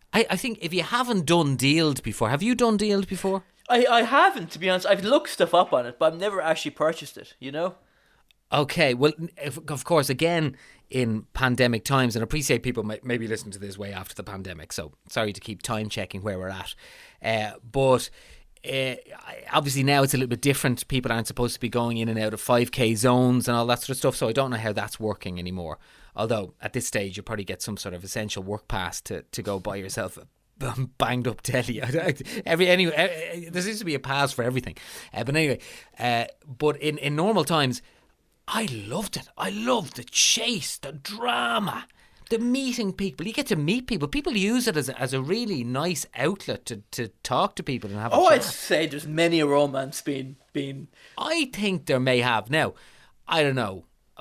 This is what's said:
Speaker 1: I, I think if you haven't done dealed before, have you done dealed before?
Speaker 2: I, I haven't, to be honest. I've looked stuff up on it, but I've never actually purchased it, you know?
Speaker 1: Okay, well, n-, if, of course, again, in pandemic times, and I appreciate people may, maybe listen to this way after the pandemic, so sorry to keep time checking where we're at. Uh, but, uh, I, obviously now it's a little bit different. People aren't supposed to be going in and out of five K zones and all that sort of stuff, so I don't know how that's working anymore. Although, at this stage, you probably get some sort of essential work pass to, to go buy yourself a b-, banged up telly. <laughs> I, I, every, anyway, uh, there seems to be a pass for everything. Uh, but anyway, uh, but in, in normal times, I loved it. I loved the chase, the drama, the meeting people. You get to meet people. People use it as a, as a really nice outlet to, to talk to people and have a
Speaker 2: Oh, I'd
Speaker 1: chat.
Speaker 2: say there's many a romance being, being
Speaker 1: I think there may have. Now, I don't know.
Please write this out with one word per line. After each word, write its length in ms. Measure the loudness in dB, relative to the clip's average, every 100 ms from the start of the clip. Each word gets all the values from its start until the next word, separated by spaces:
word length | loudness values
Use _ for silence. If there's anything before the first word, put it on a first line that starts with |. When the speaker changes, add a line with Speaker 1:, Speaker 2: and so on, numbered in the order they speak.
| _
Speaker 1:
I, 120 | 0 2
I 80 | 0
think 220 | -4 -6
if 120 | -4
you 80 | -4
haven't 420 | -2 -2 0 0 4
done 320 | 4 4 4
dealed 440 | 4 6 4 0
before, 280 | -4 -2 0
have 120 | 0
you 140 | 0 2
done 220 | 4 4
dealed 280 | 2 0 -2
before? 380 | -4 -2 -2 -6 _ 0
Speaker 2:
I, 180 | 4 6
I 160 | 4
haven't, 460 | 6 6 6 4 -6
to 80 | -4
be 100 | 0
honest. 160 | 2 4
I've 180 | 2
looked 240 | 4 4 4
stuff 240 | 2 4
up 200 | 6 6
on 120 | 2 0
it, 140 | 2
but 140 | 2
I've 60 | 2
never 200 | -2 0
actually 320 | 0 0 -2
purchased 460 | 0 0 0 -6 -14
it, 160 | -18 -14
you 120 | -10
know? 240 | -4 -4 -6 _ _ _ _ _ _ _
Speaker 1:
Okay, 400 | 0 2 2 2
well, 180 | 4 2 2
n-, 120 | -6 -8
if, 140 | -10 -8 -8
of 140 | -8
course, 260 | 0 2 2
again, 460 | 2 2 2 0 -2 -14 -20 _
in 340 | 0 0 0 -4
pandemic 500 | -2 2 4 4 2
times, 320 | 0 2 2 0
and 60 |
I 40 | -2
appreciate 380 | -2 2 0
people 200 | 0 -2
may, 160 | -4 -6
maybe 240 | -4 -4 -2
listen 240 | -6 -8
to 80 | -12
this 180 | -12 -10
way 140 | -10
after 220 | -10 -10 -12
the 80 |
pandemic, 480 | -12 -10 -10 -12 -10
so 220 | -10 -10 -14 -10
sorry 240 | -4 -4
to 80 | -4
keep 200 | -10 -10
time 280 | -6 -4 -4
checking 320 | -6 -8 -6
where 160 | -6 -6
we're 120 | -6
at. 260 | -8 -10 -12 -18 -20 -20 _
Uh, 340 | -2 0 -2 -8 -4
but, 400 | 2 6 6 2 -12 -20 -20 -20 _ -6
uh, 60 |
I, 720 | -4 -4 -6 -12 -18 -16 -16 -2
obviously 320 | 0 2 2
now 200 | 4 6
it's 100 | 4
a 40 | 4
little 120 | 0
bit 120 | 0
different. 460 | 2 2 2 0 -2
People 240 | -2 0
aren't 160 | 0 -2
supposed 280 | -2 -2 -2
to 40 |
be 100 | -2
going 280 | 0 0 0
in 100 | -2
and 120 | -2
out 140 | -2
of 60 | -2
five 320 | 2 4 4
K 240 | 2 2 4
zones 520 | 6 6 6 4 2
and 100 | 2
all 80 | 2
that 140 | 0
sort 100 | -2
of 80 | 0
stuff, 180 | 0 2
so 120 | 0
I 20 |
don't 200 | 2 0
know 60 | 0
how 140 | -2
that's 260 | -2 -4 -4
working 400 | -4 -4 -6 -8
anymore. 380 | -6 -6 -8 -10 -14 -20 -12 -4
Although, 380 | -2 -2 -4 -10
at 100 | -8
this 140 | -6 -4
stage, 300 | -2 -4 -6
you 60 |
probably 200 | -8 -6
get 180 | -6 -8
some 160 | -8 -8
sort 160 | -8
of 100 | -10
essential 380 | -8 -6 -6 -6
work 260 | -6 -8 -6
pass 340 | -4 -4 -6
to, 220 | -8 -10
to 180 | -10 -8
go 180 | -4 -4
buy 160 | -4 -8
yourself 420 | -6 -6 -6 -8
a 80 | -20 _ _ -10
b-, 280 | -8 -6 -6 -2
banged 300 | 0 0 -2
up 140 | -4
telly. 400 | -2 -2 -2 -4
<laughs> 20 |
I, 40 | -4
I, 260 | -2 -2 -2 -6 -8 0
every, 240 | 4 6
anyway, 240 | 6 4 2
uh, 540 | 2 0 -8 -10 -8
there 100 | -4
seems 180 | -4 -4
to 60 | -4
be 100 | -4
a 40 |
pass 320 | -2 0 0
for 120 | 0
everything. 340 | -2 -2 -4 -10 -16 -18 -12
Uh, 120 | -6 -2
but 100 | 0
anyway, 240 | 2 0 -6 -20 -20 -4
uh, 260 | 0 0 0 -8 -18
but 300 | -2 0 2
in, 160 | -2 -2
in 180 | -2 0
normal 260 | 2 2
times, 380 | 2 2 2 0 -8 _ _ _ _ _ -8
I 220 | -4 -4 -6 -6
loved 300 | -6 -6 -8
it. 100 | -10 -8
I 120 | -6
loved 480 | -4 -2 -2 -2 -10
the 80 | -4
chase, 720 | 2 2 2 0 -2 -4 -8
the 160 | -10
drama, 920 | -12 -12 -6 -2 0 0 0 -2 -6 -10 _ _ -20 -4
the 100 | -2
meeting 540 | 0 0 0 -2 -2
people. 340 | -2 -4 -4 -6
You 60 |
get 140 | -4 -2
to 100 | 0
meet 280 | 2 0 -2
people. 200 | -4 -2
People 300 | -4 -2 0
use 320 | 2 2 2
it 80 | 0
as 100 | -2
a, 100 | -4
as 140 | -2
a 80 | -2
really 440 | 0 -2 -2 -4 -2
nice 400 | -2 -2 -2 -6 -2
outlet 500 | -2 -2 -4 -6 -6
to, 100 | -10 -10
to 180 | -8 -8 -8
talk 320 | -2 0 0 -2
to 60 |
people 260 | -6 -6 -6
and 100 | -6
have 140 | 0
a 20 | 4
Speaker 2:
Oh, 120 | 6
I'd 80 | 6
Speaker 1:
chat. 20 |
Speaker 2:
say 440 | 4 -6 0 0 0
there's 180 | -4 -4
many 340 | 2 4 4
a 40 | 4
romance 560 | 4 4 0 -6 -6
being, 360 | -6 -6 -6 -14 _
being 340 | -6 -6 -8 -14 _ -16 -8
Speaker 1:
I 320 | -2 -2 -2
think 340 | -2 -2 0 2
there 120 | 2
may 200 | 4 4
have. 300 | 4 2 0
Now, 240 | 0 0 -2 -16 -20 -20 _ -2
I 160 | 2
don't 120 | 4 2
know. 280 | -2 -6 -14 _ _ -8